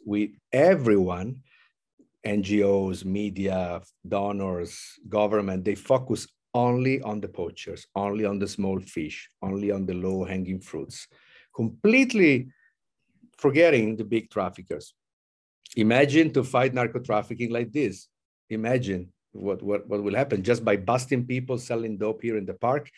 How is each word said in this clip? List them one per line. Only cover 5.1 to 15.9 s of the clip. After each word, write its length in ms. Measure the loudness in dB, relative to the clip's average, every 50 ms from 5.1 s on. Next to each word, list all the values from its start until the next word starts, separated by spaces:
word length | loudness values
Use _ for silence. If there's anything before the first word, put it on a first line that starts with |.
| 0 2 2 4 4 2 0 0 -2 -2 -2
they 100 | -2 -2
focus 520 | -2 0 2 2 2 2 0 -4 -4 -4 -8 _ _ _ _ 0
only 480 | 0 2 2 2 2 2 0 0 -2 -2
on 180 | -4 -6 -6
the 80 | -8 -8
poachers, 580 | -8 -8 -8 -8 -8 -12 -12 -12 -12 -14 -12 _ -6
only 280 | -4 -2 -2 -2 0 -2
on 140 | -2 -2 -2
the 80 | -4
small 320 | -4 -4 -2 -2 -2 -2 -2
fish, 500 | -4 -6 -8 -6 -6 -6 -8 -12 -16 -18 _ _ -6
only 300 | -6 -4 -2 -2 -2 -2
on 140 | -2 -2
the 80 | -4 -4
low-hanging 680 | -4 -2 -2 -2 -2 -4 -4 -4 -6 -4 -4 -6 -8
fruits, 480 | -8 -10 -10 -10 -10 -10 -14 -16 -18 -20 _ _ _ _ _ -20 _ _ _
completely 920 | -4 -4 -4 -2 2 4 4 6 6 4 4 4 4 6 6 6 4 2 -4 -12 _ _ _ _ _ _ _ _ _ _ _ _ _ _ _ _ _
forgetting 580 | 0 2 4 6 6 6 6 6 4 2 0
the 80 | -4 -4
big 260 | -2 -2 -2 -2 -2
traffickers. 640 | -4 -2 -2 -2 -4 -8 -12 -10 -10 -10 -10 -14 _ _ _ _ _ _ _ _ _ _ _ _ _ _ -20 -8 -2
Imagine 560 | 0 2 4